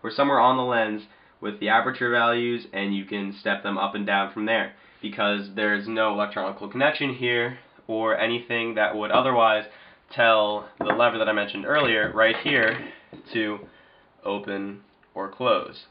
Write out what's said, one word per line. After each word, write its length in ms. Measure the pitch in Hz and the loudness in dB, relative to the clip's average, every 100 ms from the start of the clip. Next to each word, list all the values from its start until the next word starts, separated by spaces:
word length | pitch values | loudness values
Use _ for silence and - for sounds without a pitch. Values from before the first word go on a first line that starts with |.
or 80 | 113 | -6
somewhere 280 | 123 139 135 | 0 2 4
on 180 | 123 131 | 4 4
the 60 | |
lens 400 | 123 117 107 107 - - _ - | 2 0 0 -2 -10 -20 _ -12
with 180 | 104 104 | -8 -4
the 100 | 104 | 2
aperture 420 | 113 123 127 123 | 2 2 -2 0
values, 560 | 120 117 120 120 120 - | 2 4 2 0 -4 -6
and 220 | 98 101 | -6 -4
you 120 | 98 98 | -4 -4
can 280 | 101 101 101 | -6 -6 -6
step 240 | 107 98 | -4 -4
them 140 | 101 95 | -4 -2
up 180 | 98 104 | -2 -2
and 100 | 101 | -2
down 260 | 98 98 | 0 -2
from 120 | 110 107 | -2 0
there 280 | 113 95 - - - | 0 -2 -10 -20 -14
because 480 | 107 101 104 101 98 101 | -10 -2 0 0 -4 -2
there's 320 | 107 104 107 | 0 0 -2
no 260 | 113 110 | 0 0
electronical 560 | 101 101 104 95 98 101 | 0 -2 -4 -6 -6 -8
connection 460 | 123 147 151 139 123 | 0 0 2 -4 -2
here 420 | 123 120 120 127 - _ - | 0 0 -2 -6 -18 _ -6
or 300 | 110 113 107 | -2 0 0
anything 580 | 113 120 - 117 117 107 | 0 -2 -4 -4 -2 0
that 200 | 101 107 | 0 0
would 160 | 104 | 0
otherwise 540 | 120 131 123 113 107 104 - - - - | 2 4 4 4 4 -2 -14 -20 -20 -8
tell 580 | - 113 110 104 104 - - | 2 4 6 4 -2 -8 -6
the 60 | 110 | -2
lever 320 | 110 120 113 | 2 2 2
that 100 | 110 | 0
I 60 | |
mentioned 320 | 104 101 101 98 | 0 -2 -4 0
earlier 460 | - 131 110 98 | 2 2 2 2
right 220 | 107 113 - | 4 4 4
here 420 | 151 135 110 123 - - - 90 - | 0 2 2 0 -8 -16 -20 -20 -8
to 260 | 113 107 104 92 - _ _ _ _ | -4 -4 -6 -12 -20 _ _ _ _
open 580 | 101 101 101 98 98 101 - _ _ | -6 -6 -6 -6 -8 -10 -18 _ _
or 160 | 92 95 | -10 -10
close. 560 | - 123 95 - - - | -2 0 0 -2 -14 -20